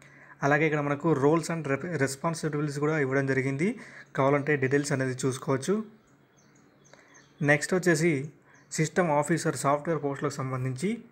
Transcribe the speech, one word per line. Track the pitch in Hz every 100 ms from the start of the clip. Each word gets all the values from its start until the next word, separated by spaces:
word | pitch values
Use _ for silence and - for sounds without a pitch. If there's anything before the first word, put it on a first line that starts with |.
| - - - -
అలాగే | 143 147 156
ఇక్కడ | 151
మనకు | 143 143 165
roles | 143 143 165 160
and | 165 139
rep-, | 135 180 156
రెస్పాన్సిబిలిటీస్ | 135 - 170 160 160 147 147 143
కూడా | 151 156
ఇవ్వడం | 131 139 135
జరిగింది. | 131 131 135 190 262 - - - -
కావాలంటే | 135 143 139 147
డీటెయిల్స్ | 135 143 143
అనేది | 135 131 127 135
చూసుకోవచ్చు. | 123 - 135 - 214 214 - _ _ _ _ _ _ _ _ _ - - - - -
నెక్స్ట్ | 147 147 -
వచ్చేసి | 185 175 151 170 139 147 - _ - _
సిస్టమ్ | - 156 - 180
ఆఫీసర్ | 147 147 160 160 127
సాఫ్ట్‌వేర్ | 143 147 156 156
పోస్టులకు | 143 139 151
సంబంధించి | 143 131 131 131 127 190 233 -